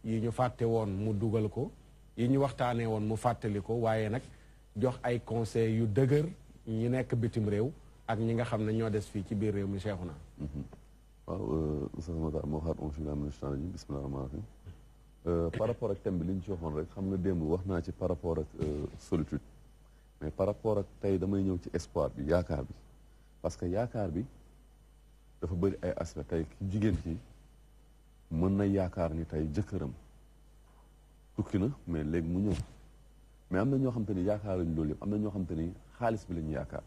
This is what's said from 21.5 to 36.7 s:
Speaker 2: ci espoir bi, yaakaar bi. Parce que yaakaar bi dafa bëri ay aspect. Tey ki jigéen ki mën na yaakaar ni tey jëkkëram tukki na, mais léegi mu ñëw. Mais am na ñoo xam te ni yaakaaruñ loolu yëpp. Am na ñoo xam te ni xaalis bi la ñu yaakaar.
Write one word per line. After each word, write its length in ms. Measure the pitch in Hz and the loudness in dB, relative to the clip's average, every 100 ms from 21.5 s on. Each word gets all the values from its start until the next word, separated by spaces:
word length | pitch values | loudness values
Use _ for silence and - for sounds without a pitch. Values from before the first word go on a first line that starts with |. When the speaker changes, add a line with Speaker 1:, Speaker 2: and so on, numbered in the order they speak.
| 90 | 0
Speaker 2:
ci 60 | - | -2
espoir 340 | 85 - 85 69 65 | -6 -2 0 0 0
bi, 80 | |
yaakaar 380 | 69 87 87 76 | 4 4 4 -2
bi. 100 | - - - - - - - - | -4 -12 -18 -20 -20 -20 -20 -6
Parce 140 | 87 - | -6 -2
que 100 | 87 | -2
yaakaar 420 | 95 120 120 95 | 0 -2 -2 -2
bi 140 | 80 131 - - - - - - - - - - - | -2 -4 -10 -20 -20 -20 -20 -20 -20 -20 -20 -20 -8
dafa 140 | 85 | -4
bëri 220 | 90 95 - | 2 2 2
ay 100 | 90 - | -2 -2
aspect. 280 | 87 78 69 | -4 -6 -2
Tey 160 | 82 | -2
ki 200 | 80 - 98 | -2 -4 -2
jigéen 260 | 104 107 - | 2 4 2
ki 140 | 85 80 - - - - - - - - - - - | -2 -6 -8 -20 -20 -20 -20 -20 -20 -20 -20 -20 -4
mën 260 | 80 92 98 | 2 4 4
na 80 | 101 | 4
yaakaar 460 | 98 92 95 85 | 4 2 0 0
ni 100 | 80 78 | 0 -2
tey 200 | 78 78 | -2 0
jëkkëram 400 | 76 - 95 71 - - - - - - - - - - - - - - - | -2 -2 -4 -4 -8 -16 -20 -20 -20 -20 -20 -20 -20 -20 -20 -20 -20 -10 -4
tukki 220 | 101 98 | 0 2
na, 100 | 110 143 - | 2 -2 -4
mais 180 | 80 | -2
léegi 220 | 76 85 82 | 0 0 2
mu 120 | 90 104 | 0 2
ñëw. 80 | 87 - - - - - - - - - | 0 -4 -12 -20 -20 -20 -20 -20 -20 -2
Mais 80 | 92 | 2
am 100 | 123 | 4
na 60 | 135 | 4
ñoo 140 | 131 | 2
xam 140 | 120 104 | 0 -2
te 60 | |
ni 80 | 95 | 0
yaakaaruñ 500 | 90 104 104 92 82 | 2 0 0 0 2
loolu 160 | 80 76 | 2 0
yëpp. 100 | 73 | 0
Am 80 | 101 | -2
na 60 | 104 | 0
ñoo 120 | 104 | 0
xam 140 | 98 | -2
te 80 | 85 | -2
ni 180 | 82 82 95 - - | -2 -4 -6 -18 -2
xaalis 260 | 120 113 - | 0 0 -4
bi 80 | 87 | -4
la 40 | |
ñu 120 | 78 | -2
yaakaar. 300 | 71 73 | -4 -4